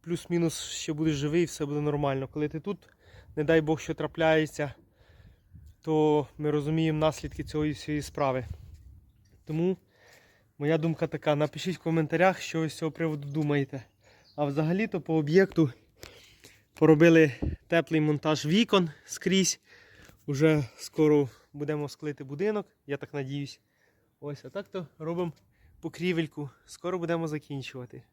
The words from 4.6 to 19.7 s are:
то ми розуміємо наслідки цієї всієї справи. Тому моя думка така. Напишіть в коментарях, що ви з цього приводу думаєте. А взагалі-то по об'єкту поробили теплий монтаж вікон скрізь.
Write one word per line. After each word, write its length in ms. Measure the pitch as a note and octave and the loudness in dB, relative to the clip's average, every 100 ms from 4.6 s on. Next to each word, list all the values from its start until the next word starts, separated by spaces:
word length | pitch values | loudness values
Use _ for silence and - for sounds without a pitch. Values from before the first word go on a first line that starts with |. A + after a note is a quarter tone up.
| D3 - _ _ _ - - _ _ - - _ | -8 -8 _ _ _ -20 -20 _ _ -20 -20 _
то 460 | - D#3 D3+ D3+ C#3 - | -2 2 4 4 0 -4
ми 140 | D3+ | -2
розуміємо 480 | D3 C#3+ D#3+ D#3+ D#3 | -2 0 0 2 2
наслідки 440 | D#3 D3+ D3+ - | 2 0 -10 -10
цієї 280 | D3 D3+ D3+ | -8 -4 -4
всієї 300 | C#3+ - D3+ | -4 -6 -6
справи. 440 | C#3 - C#3+ B2+ A#2+ - - - - - _ _ _ _ - | -6 -2 0 0 -6 -14 -16 -20 -20 -20 _ _ _ _ -8
Тому 320 | D#3 F3 F#3 _ _ - - _ _ _ _ | -2 -2 -2 _ _ -20 -20 _ _ _ _
моя 200 | C#3+ D#3+ | 0 2
думка 300 | D#3+ D#3 D#3+ | 0 -2 -4
така. 280 | D3+ - D3 | -4 -2 0
Напишіть 400 | D3+ D#3 F3+ E3 | 0 -2 -6 -4
в 80 | |
коментарях, 580 | - E3 D3+ D#3+ F#3 F3+ | -2 0 0 4 4 2
що 180 | - E3 | -6 -4
ви 100 | D#3+ | -4
з 80 | - | -4
цього 140 | D#3+ | -6
приводу 380 | D3 E3 D3+ C#3+ | -4 -4 -4 -6
думаєте. 540 | C#3+ D3 C#3+ C3+ C#3 - _ _ _ _ - | -4 0 0 -2 -8 -16 _ _ _ _ -4
А 100 | D3 | -2
взагалі-то 560 | C#3 D#3 F#3 A3 F#3+ | 0 0 0 -2 -4
по 140 | C#3+ D#3+ | 0 0
об'єкту 560 | D3 E3+ F#3+ - D3+ - _ _ - - - _ - _ _ | 4 4 4 4 2 0 _ _ -20 -20 -20 _ -20 _ _
поробили 580 | - D#3 D3+ E3+ E3 D#3 A#2+ - - _ | 2 6 8 8 8 6 2 -6 -6 _
теплий 340 | E3+ D#3+ D#3+ | -2 0 0
монтаж 440 | D3+ D3 D#3 D#3 D3 | 2 0 0 -2 2
вікон 440 | F#3 A3+ G3 E3+ - - | 2 4 2 2 -4 -16
скрізь. 540 | - - F#3+ F3+ - _ | -6 0 2 2 -2 _